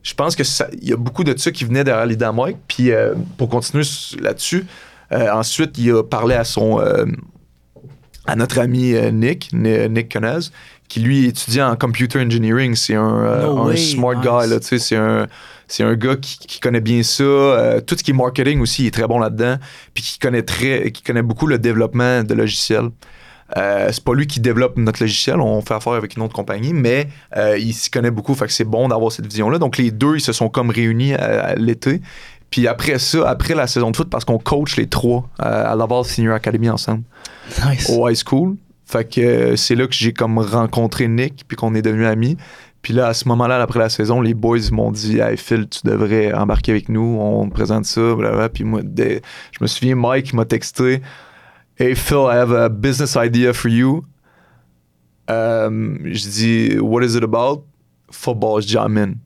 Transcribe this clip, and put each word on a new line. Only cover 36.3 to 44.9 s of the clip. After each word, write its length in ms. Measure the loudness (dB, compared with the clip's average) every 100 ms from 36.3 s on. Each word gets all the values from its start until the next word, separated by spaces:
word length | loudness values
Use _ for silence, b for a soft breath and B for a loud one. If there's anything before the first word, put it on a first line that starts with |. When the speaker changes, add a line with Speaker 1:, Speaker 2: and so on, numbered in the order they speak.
Speaker 1:
Academy 360 | 0 0 0 0
ensemble. 320 | 0 -2 -4 -6 B B B B -2 0
Speaker 2:
Nice. 240 | 0 2
Speaker 1:
Au 180 | 2 2
high 80 | 0
school. 400 | 0 0 0 -4 _ _ -6
Fait 180 | -4
que, 160 | -2 0
euh, 360 | 2 4 2 2
c'est 180 | 2
là 120 | 0 0
que 60 |
j'ai 200 | 0 -2
comme 240 | 0 0 0
rencontré 680 | 0 0 0 0 -2 0 0
Nick, 360 | 0 -2 -6 -14
puis 80 | -4
qu'on 180 | -2
est 80 | 0
devenus 240 | 0 2 2
amis. 320 | 2 0 -2 B B B _
Puis 140 | -2
là, 140 | 2 2
à 60 |
ce 140 | 0 0
moment-là, 320 | 2 2 2
après 180 | 2 2
la 100 | 0
saison, 320 | 0 0 2
les 100 | 2
boys 380 | 2 2 2 2
m'ont 200 | 0 0